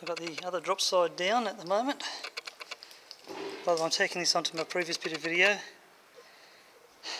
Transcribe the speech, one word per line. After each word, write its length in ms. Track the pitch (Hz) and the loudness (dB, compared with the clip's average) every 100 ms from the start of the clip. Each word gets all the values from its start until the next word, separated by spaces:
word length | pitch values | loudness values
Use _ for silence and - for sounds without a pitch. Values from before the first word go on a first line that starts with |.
I've 80 | 170 | -6
got 100 | 170 | -6
the 200 | 170 151 180 | -6 -6 -4
other 140 | 180 | -4
drop 220 | 156 190 | 0 0
side 340 | - 190 170 151 | 4 6 4 4
down 320 | 180 233 220 | 2 4 2
at 120 | - | -4
the 60 | 165 | 0
moment. 380 | 196 254 277 - - - - - - - - - - - - - - - - - | 2 2 -2 -4 -8 -10 -10 -12 -16 -14 -14 -16 -20 -20 -20 -14 -10 -10 -6 0
By 80 | |
the 80 | 170 | 2
way, 40 | 160 | 2
I'm 60 | |
taking 300 | - 190 185 | 2 0 0
this 140 | 165 175 | 2 2
onto 200 | 151 165 | 0 -4
my 60 | |
previous 340 | 156 180 165 165 | -4 -2 -2 -2
bit 160 | 175 | -4
of 60 | 160 | -4
video. 380 | 160 170 190 202 - - - - - - - - - - - - - - - | -2 4 4 4 -4 -16 -20 -20 -20 -20 -20 -20 -20 -20 -20 -20 -20 -16 -10